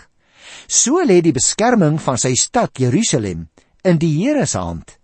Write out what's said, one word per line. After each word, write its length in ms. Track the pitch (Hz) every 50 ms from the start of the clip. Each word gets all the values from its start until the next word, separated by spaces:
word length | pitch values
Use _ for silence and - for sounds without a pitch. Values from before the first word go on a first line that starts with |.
| - _ _ _ _ _ _ _ - - - - - -
so 340 | - - - 233 294 370 359
lê 180 | 247 185 175
die 120 | 165 170 131
beskerming 600 | 123 - - - - 208 240 - 214 175 151 151 156
van 180 | - - 131 113
sy 120 | - 131 131 -
stad 400 | - - - 247 214 - - -
Jerusalem 680 | 131 123 131 190 233 - - 131 104 98 87 80 85 - _ _ _ _ _ _ -
in 140 | 190 170 156
die 100 | 165 170 147 151
Here 260 | 202 277 202 185 -
se 160 | 123 - 101
hand 360 | 90 85 85 80 - - - _